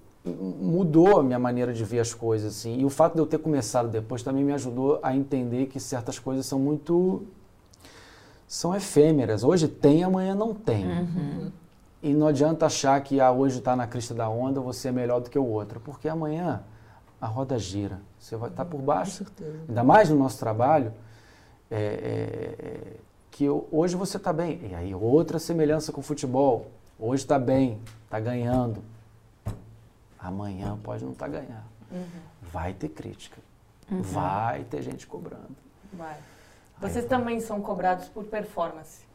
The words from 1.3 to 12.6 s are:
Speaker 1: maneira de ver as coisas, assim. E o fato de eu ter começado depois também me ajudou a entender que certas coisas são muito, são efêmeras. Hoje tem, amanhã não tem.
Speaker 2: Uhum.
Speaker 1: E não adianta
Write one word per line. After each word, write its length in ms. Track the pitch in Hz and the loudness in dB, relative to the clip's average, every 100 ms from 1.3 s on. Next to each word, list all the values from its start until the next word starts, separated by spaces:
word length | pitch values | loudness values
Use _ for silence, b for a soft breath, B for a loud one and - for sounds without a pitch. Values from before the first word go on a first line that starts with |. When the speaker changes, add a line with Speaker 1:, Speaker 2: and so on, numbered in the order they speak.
| 123 | 2
Speaker 1:
maneira 340 | 123 123 123 | 0 0 -2
de 120 | 113 | -2
ver 140 | 104 120 | -2 0
as 120 | 110 | 0
coisas, 420 | - 113 110 107 104 | -2 -2 0 -2 -6
assim. 220 | 113 123 | -6 0
E 60 | |
o 60 | 135 | 2
fato 240 | 139 165 | 4 4
de 60 | 165 | 4
eu 60 | 151 | 2
ter 120 | 156 | 0
começado 500 | 156 143 113 123 117 | 0 0 0 0 0
depois 340 | 110 110 123 | -2 -4 -6
também 220 | 135 135 | -2 0
me 80 | 143 | 2
ajudou 480 | 143 123 123 135 156 | 0 -4 0 2 2
a 140 | 143 135 | 2 0
entender 500 | 135 135 120 123 135 | 0 -2 -2 -2 -2
que 140 | 135 | -4
certas 380 | - 123 113 131 | -6 -6 -6 -8
coisas 280 | 131 131 131 | -4 -4 -2
são 120 | 135 | 0
muito, 640 | 139 151 - 175 185 190 - - - - - - B B B B B B B | 0 0 2 2 2 0 -8 -18 -20 -20 -20 -20 B B B B B B B
são 280 | - 165 | -6 -4
efêmeras. 680 | 202 - 143 156 151 110 104 | -4 2 6 8 6 2 2
Hoje 220 | 127 180 156 | 4 4 2
tem, 380 | - 143 156 | 4 6 6
amanhã 300 | 185 185 190 | 4 0 0
não 200 | 196 226 | -2 -2
tem. 320 | - - 208 185 | -2 -2 0 0
Speaker 2:
Uhum. 680 | 175 175 170 143 - 160 - - - - - | -2 -2 -2 -4 -6 -8 -12 -20 -20 -20 -6
Speaker 1:
E 100 | 147 | 0
não 140 | 151 151 | 4 4
adianta 400 | 139 151 160 | 4 2 4